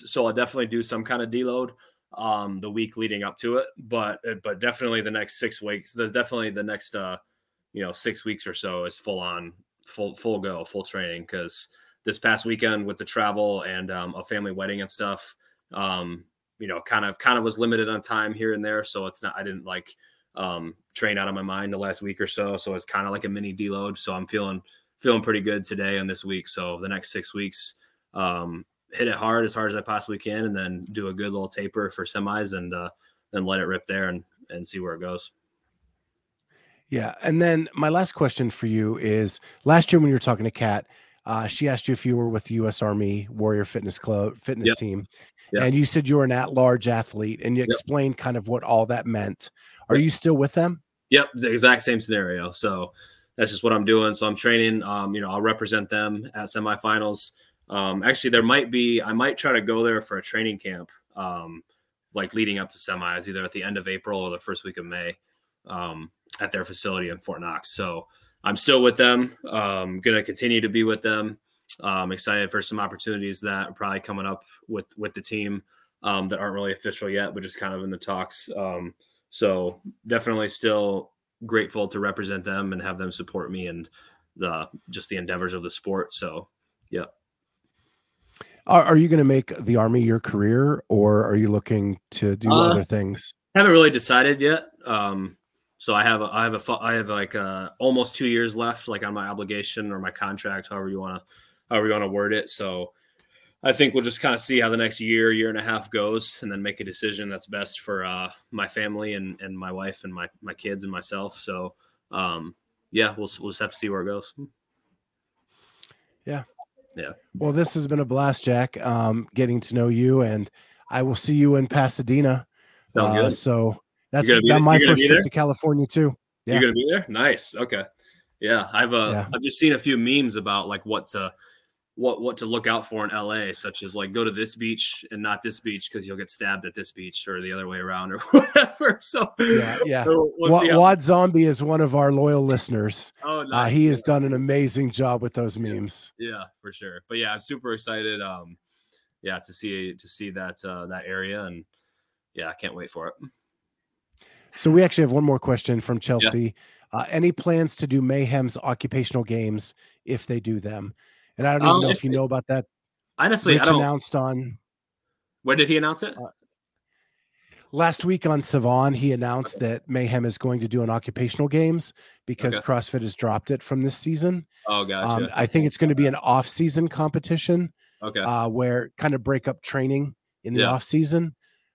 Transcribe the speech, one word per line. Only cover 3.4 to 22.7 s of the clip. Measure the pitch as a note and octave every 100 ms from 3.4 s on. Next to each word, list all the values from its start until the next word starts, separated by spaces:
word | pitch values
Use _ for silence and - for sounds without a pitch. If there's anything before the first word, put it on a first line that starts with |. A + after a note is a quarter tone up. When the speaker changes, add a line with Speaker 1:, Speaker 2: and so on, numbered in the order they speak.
| A#2 B2
Speaker 1:
it, | C3 -
but, | A2+ A#2 G#2+ - A#2
uh, | G#2
but | G#2+ F#2+
definitely | A#2+ A#2 A#2+ A2+
the | G#2+
next | G#2+ G2+ -
six | A2+ -
weeks, | G#2 G#2 -
there's | A#2 A2
definitely | B2 A#2+ A#2+ A2
the | G2+
next, | G#2 G#2 - G#2
uh, | F#2 F2+ _ _ _ _ _
you | G2+
know, | F#2
six | - A#2 G#2
weeks | G#2+ G#2 G2
or |
so | F2 G2 F2+ F2
is | -
full | G#2 F#2+
on, | F2+ F2 E2+ F2 _ _
full, | - - G2+
full | - A#2 G#2
go, | G2 F2
full | E2 G2
training. | - G2 F2+ E2+ E2
'Cause | F#2 E2+ - - _ _ _
this | A2+ G#2+
past | A#2 G#2+ A2+
weekend | A2 A2+ G#2+ G2+
with | G2+
the |
travel | G#2 A2+ G#2 G#2 G#2 G2
and, | F2 F#2 F#2
um, | F2+ F2+
a | F#2
family | - G#2 G2+
wedding | F#2+ G2 G2+
and | F#2+
stuff, | - G2+ F#2+ - - _ _ _
um, | G2 G2 F2+ F2 E2+ - _ _ _
you | G#2
know, | E2+
kind | - A2
of, | G2+ F#2
kind | B2+ A#2+
of |
was | A2 A2
limited | A#2 A2+ A2
on | G#2+
time | - A2 G#2+
here | G#2+ A2
and | G#2+
there. | G#2+ G#2+
So | G#2 G2+ F#2+
it's | -
not, | G2+ F#2+
I |
didn't, | G2 F#2+
like, | F2+ F#2 - - _ _ _ -
um, | F#2 F2 E2 - _
train | - G#2+ G2+
out | G2
of |
my | F#2+
mind | F#2+ F#2+ G2+
the | G2
last | G2 F#2
week | G2+ F2+
or | G2
so. | - G2+ G2
So | G#2